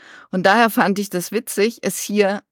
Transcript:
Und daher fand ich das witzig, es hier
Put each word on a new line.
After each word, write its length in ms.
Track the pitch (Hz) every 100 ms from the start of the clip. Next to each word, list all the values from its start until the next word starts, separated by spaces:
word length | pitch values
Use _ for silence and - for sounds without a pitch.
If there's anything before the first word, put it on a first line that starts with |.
| - - -
Und 140 | 185
daher 260 | 185 214 233
fand 300 | 233 180 196
ich 100 | 202
das 220 | 180 -
witzig, 480 | 202 - - 214 -
es 160 | 190 -
hier 440 | - 208 196 202 -